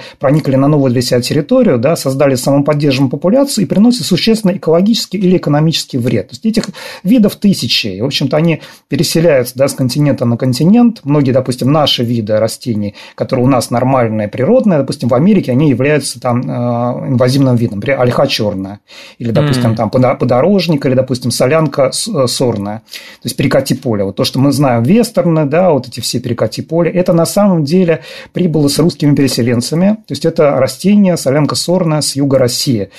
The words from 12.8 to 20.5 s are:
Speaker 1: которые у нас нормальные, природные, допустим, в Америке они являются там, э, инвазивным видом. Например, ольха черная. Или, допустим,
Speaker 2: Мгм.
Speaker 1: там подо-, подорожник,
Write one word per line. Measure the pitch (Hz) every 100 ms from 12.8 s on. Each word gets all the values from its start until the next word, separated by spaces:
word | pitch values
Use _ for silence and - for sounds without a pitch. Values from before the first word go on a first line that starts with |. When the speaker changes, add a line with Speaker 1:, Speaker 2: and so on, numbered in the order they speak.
| 104 - - -
Speaker 1:
которые | 123 123 127
у |
нас | 127 -
нормальные, | 120 123 135 113 110 104
природные, | - 135 254 226 156
допустим, | 127 - 120
в |
Америке | 127 185 202 -
они | 123 156
являются | 117 139 151 - 117
там, | 127 120
э, | 139 123 120 120 120 135 156
инвазивным | 123 127 139 131 120
видом. | 117 98
Например, | 101 135
ольха | 123 120 139
черная. | - 104 95 95 104 _ - - -
Или, | 117 110
допустим, | 147 131 120
Speaker 2:
Мгм. | 110
Speaker 1:
там | 107
подо-, | 131 123 139
подорожник, | 123 123 165